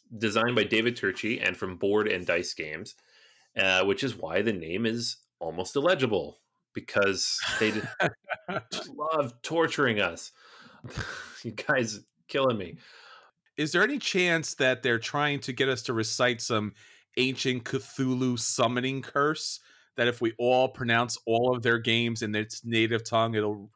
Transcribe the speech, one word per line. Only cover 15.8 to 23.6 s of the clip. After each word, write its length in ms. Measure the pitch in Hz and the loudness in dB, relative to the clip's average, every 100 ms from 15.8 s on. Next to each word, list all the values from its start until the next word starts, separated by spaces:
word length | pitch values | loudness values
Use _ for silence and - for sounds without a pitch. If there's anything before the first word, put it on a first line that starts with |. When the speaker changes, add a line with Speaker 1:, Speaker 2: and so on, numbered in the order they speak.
Speaker 2:
to 100 | - | -2
recite 480 | 113 110 - 123 113 | -2 0 2 2 2
some 320 | - 113 104 - - - _ - | 0 0 -2 -6 -20 -20 _ 0
ancient 480 | 127 131 135 127 117 | 0 0 -2 -2 -2
Cthulhu 720 | 135 - - 131 127 127 120 | -6 -6 -4 0 2 0 0
summoning 640 | - - 117 123 131 135 | 0 2 2 2 -2 -4
curse, 560 | - 143 147 156 - - _ - _ - | -4 0 0 0 -4 -8 _ -20 _ 0
that 120 | 120 | 0
if 140 | 120 | 2
we 120 | 117 113 | -2 2
all 300 | 123 127 131 | 4 4 4
pronounce 500 | - 120 117 120 - - | 0 2 2 2 -2 2
all 280 | 113 123 123 | 2 4 2
of 60 | |
their 160 | 117 117 | 2 2
games 460 | 117 117 117 113 | 4 2 2 0
in 100 | 110 | -2
its 320 | 107 107 - 117 | -2 -2 -6 -2
native 380 | 113 113 113 | 2 2 2
tongue, 320 | 113 113 113 113 | 0 0 2 0
it'll 340 | 107 104 | 0 -4